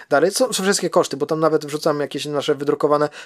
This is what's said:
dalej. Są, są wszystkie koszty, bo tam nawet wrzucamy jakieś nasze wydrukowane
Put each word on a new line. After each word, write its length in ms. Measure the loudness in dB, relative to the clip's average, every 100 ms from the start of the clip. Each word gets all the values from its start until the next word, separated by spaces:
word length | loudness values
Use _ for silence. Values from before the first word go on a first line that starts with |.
| 0
dalej. 220 | 2 4
Są, 220 | 2 0
są 100 | 0
wszystkie 260 | 0 0 0
koszty, 280 | 2 0 -2
bo 80 | -4
tam 140 | 0
nawet 260 | 2 0 -2
wrzucamy 380 | -4 -2 -2
jakieś 220 | -4 -6 -6
nasze 300 | -4 -2 -2
wydrukowane 540 | 0 0 2 2 0 -4